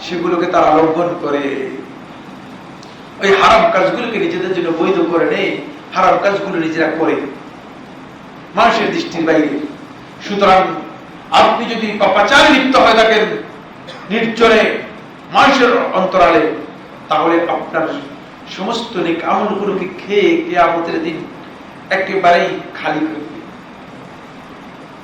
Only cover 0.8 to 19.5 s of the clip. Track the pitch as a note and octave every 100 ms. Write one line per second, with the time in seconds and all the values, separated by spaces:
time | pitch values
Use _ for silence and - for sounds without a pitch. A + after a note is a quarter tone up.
0.8 | D#3+ E3 F3 - C#3+ C#3+ C#3 C3 C3 C3
1.8 | - - - - - - - - - -
2.8 | - - - - - G3 F4+ - - -
3.8 | - A#3+ - F#3 E3+ F3+ F#3 E3+ E3 E3
4.8 | F#3 F3 D#3+ E3+ D3+ G3 E3+ - - -
5.8 | - F3+ F#3 E3 G3+ G3 F#3 E3+ D#3+ D#3
6.8 | D3+ D#3+ D#3 C3 - - - - - -
7.8 | - - - - - - - G3+ A3+ G#3+
8.8 | G3 E3+ - E3 D#3+ D#3 D3 G3+ - -
9.8 | - - - - - G3+ G3 F#3+ F3 D#3+
10.8 | D3+ - - - - F3 - A#3+ A#3+ A3+
11.8 | G#3+ G3+ G3+ G#3 G3 C#4 D4 C4 - -
12.8 | A#3 A3 A3 G#3+ - - - - - -
13.8 | - - - A3+ A3+ A3 A3+ A3 - -
14.8 | - - - - - F3+ C#4 B3+ A#3+ F#3
15.8 | - F#3 F#3 F#3 E3 D3+ D#3 - - -
16.8 | - - - D3+ E3 E3+ D#3+ D3+ - E3
17.8 | D#3 C#3+ - - - - - - G#3+ A3+
18.8 | - F3+ E3 E3 E3 G#3 G3+